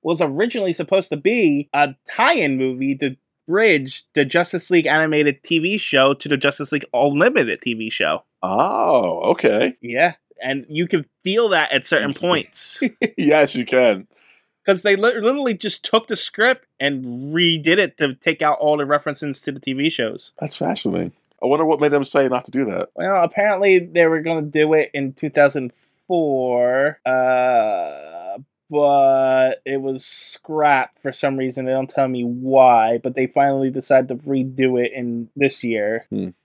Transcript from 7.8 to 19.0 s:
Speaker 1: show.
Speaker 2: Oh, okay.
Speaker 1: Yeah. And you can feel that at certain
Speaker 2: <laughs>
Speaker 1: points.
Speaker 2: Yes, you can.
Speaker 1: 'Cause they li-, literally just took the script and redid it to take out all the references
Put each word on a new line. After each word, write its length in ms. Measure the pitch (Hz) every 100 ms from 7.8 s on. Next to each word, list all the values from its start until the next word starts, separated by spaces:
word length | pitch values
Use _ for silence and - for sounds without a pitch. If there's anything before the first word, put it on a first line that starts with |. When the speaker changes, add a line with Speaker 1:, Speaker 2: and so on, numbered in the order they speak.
| 110
Speaker 1:
show. 340 | - 78 82 _ _
Speaker 2:
Oh, 760 | 92 101 175 110 170 139 92 82 87
okay. 440 | - - 104 131 -
Speaker 1:
Yeah. 360 | 120 120 170 - _ -
And 220 | 127 139 -
you 200 | 156 170
can 180 | 175 147 _
feel 240 | 185 208 226
that 220 | 175 151
at 140 | 139 -
certain 280 | 156 143
Speaker 2:
<laughs> 0 |
Speaker 1:
points. 720 | 139 175 165 - - - - 254 - 240 -
Speaker 2:
Yes, 380 | 151 151 - 139
you 80 | 117
can. 420 | 127 123 95 101 _ _ _ _ _ -
Speaker 1:
'Cause 160 | 190
they 140 | 208 196
li-, 180 | 226 233
literally 320 | 214 285 262
just 320 | 202 208 - -
took 220 | 226 -
the 80 | -
script 500 | - - 233 254 _ _
and 260 | 139 135 127 120 139 160
redid 420 | 170 165 151 190
it 220 | 180 _
to 160 | 147 131
take 260 | - 156
out 160 | 151 147
all 180 | 151 151
the 80 | 139
references 520 | 147